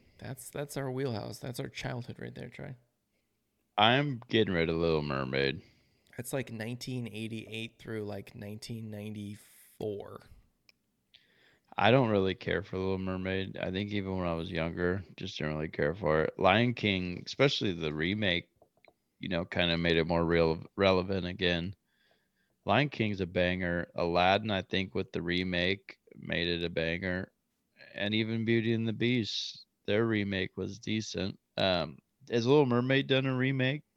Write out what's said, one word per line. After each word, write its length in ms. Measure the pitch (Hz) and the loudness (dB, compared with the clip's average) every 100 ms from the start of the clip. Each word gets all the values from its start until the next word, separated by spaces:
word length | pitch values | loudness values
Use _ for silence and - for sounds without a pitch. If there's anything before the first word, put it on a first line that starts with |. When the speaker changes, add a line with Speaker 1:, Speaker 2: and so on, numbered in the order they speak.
| _ - | _ -14
Speaker 1:
That's, 320 | 110 - - | -12 -12 -10
that's 280 | - 143 147 | -10 -8 -6
our 120 | 135 | -6
wheelhouse. 480 | 127 135 107 120 - | -4 -4 -4 -8 -10
That's 220 | 131 127 | -10 -8
our 100 | 139 | -8
childhood 480 | - 131 123 120 - | -8 -8 -8 -8 -12
right 140 | 120 | -12
there, 160 | 123 127 | -12 -14
Trey. 260 | - - 127 _ _ _ _ _ _ _ _ _ - | -12 -14 -16 _ _ _ _ _ _ _ _ _ 4
Speaker 2:
I'm 440 | 110 127 147 120 - | 6 6 2 -4 0
getting 240 | 113 101 | 2 4
rid 160 | 90 82 | 2 2
of 80 | 82 | 2
Little 260 | 82 78 | 2 2
Mermaid. 580 | 73 69 65 67 69 71 - _ _ _ _ - | 0 -2 -2 0 0 -2 -10 _ _ _ _ -14
Speaker 1:
That's, 180 | 120 | -6
like, 180 | 139 120 | -6 -4
nineteen 560 | 113 110 123 135 127 117 | -6 -8 -8 -6 -6 -6
eighty-eight 640 | 104 110 110 101 113 113 - | -8 -8 -8 -10 -10 -10 -12
through, 280 | - 110 104 | -10 -6 -6
like, 280 | 101 98 | -8 -10
nineteen 560 | - 104 107 - 117 113 | -14 -12 -12 -10 -10 -10
ninety-four. 1300 | 107 107 107 101 104 - - - - 107 101 98 104 - - _ _ _ _ _ _ _ - _ _ _ _ _ - | -10 -10 -10 -10 -12 -18 -20 -20 -8 -6 -6 -4 -6 -6 -20 _ _ _ _ _ _ _ -20 _ _ _ _ _ 2
Speaker 2:
I 140 | 101 | 6
don't 180 | 131 117 | 6 6
really 240 | 104 95 | 4 2
care 300 | 90 - 87 | 0 -2 -2
for 120 | 92 95 | -2 -4
Little 180 | 95 95 | -2 -2
Mermaid. 640 | 92 92 92 95 95 - | -2 -4 -2 -2 -4 -4
I 80 | - | -4
think 220 | 92 101 | -2 -2
even 260 | 104 95 92 | -2 -2 -2
when 100 | 87 | -2
I 60 | |
was 160 | 82 85 | -2 -2
younger, 560 | 87 82 85 87 92 90 - | -2 -2 0 0 0 -4 -10
just 220 | 92 - | -8 -6
didn't 160 | 76 | -4
really 140 | 76 80 | -2 -4
care 260 | - 73 | 0 0
for 300 | 90 76 78 | 0 2 2
it. 100 | - - | 2 4
Lion 340 | 92 104 120 | 6 6 4
King, 480 | 117 107 95 90 87 - | 2 0 0 -2 -6 -6
especially 440 | - 139 - 110 | 2 2 2 -2
the 220 | 85 78 | 0 -2
remake, 560 | 76 82 104 104 87 - _ _ _ - _ _ - | 0 0 0 2 0 -2 _ _ _ -20 _ _ -12
you 100 | 87 | -4
know, 160 | 87 85 | -2 -2
kinda 320 | - 87 82 | 0 2 4
made 200 | 85 82 | 4 4
it 100 | 82 | 4
more 180 | 85 82 | 2 4
real, 320 | 85 82 80 - - | 4 4 2 -4 2
relevant 520 | 98 95 92 98 87 | 4 4 2 -2 -4
again. 480 | 90 92 85 87 98 _ _ _ _ _ _ _ _ - | -2 0 0 -2 -8 _ _ _ _ _ _ _ _ 0
Lion 240 | 104 143 | 2 2
King's 320 | - 107 95 | 0 -2 -2
a 60 | 90 | -2
banger. 640 | 92 90 90 90 87 - | 0 2 0 0 -2 -2
Aladdin, 560 | - 87 87 90 101 110 | -2 0 4 6 4 2
I 140 | 98 | -2
think, 320 | 87 90 95 - | -2 -2 -2 -4
with 160 | 92 | -4
the 100 | 85 | -4
remake, 800 | 85 90 92 90 90 98 - - _ - | -2 0 0 0 0 0 -6 -20 _ -16
made 320 | 82 82 85 | -6 -2 0
it 180 | 85 85 | 0 -2
a 40 | |
banger. 640 | 85 82 87 95 90 - _ _ _ _ _ - | -2 -2 -2 -2 -4 -6 _ _ _ _ _ -16
And 220 | - 104 110 | -6 0 0
even 280 | 110 113 | 0 0
Beauty 300 | 113 117 110 | 2 2 4
and 140 | 113 113 | 0 0
the 60 | |
Beast, 720 | 107 117 123 104 - - - - _ - | 0 2 2 0 -4 -8 -12 -20 _ -2
their 220 | 104 117 | 2 2
remake 500 | 107 101 95 98 - | 2 0 -2 -4 -4
was 220 | 98 101 | -8 -6
decent. 580 | 110 110 107 95 92 - _ - | -4 -4 -2 -4 -4 -6 _ 0
Um, 420 | 98 90 76 67 _ _ - | 2 2 0 -8 _ _ -4
has 160 | 120 117 | 0 4
Little 180 | 147 135 | 4 6
Mermaid 400 | 120 127 135 135 | 4 2 2 2
done 220 | 135 135 | 2 2
a 80 | 127 | 0
remake? 480 | 131 135 131 147 - | 0 2 0 -2 -6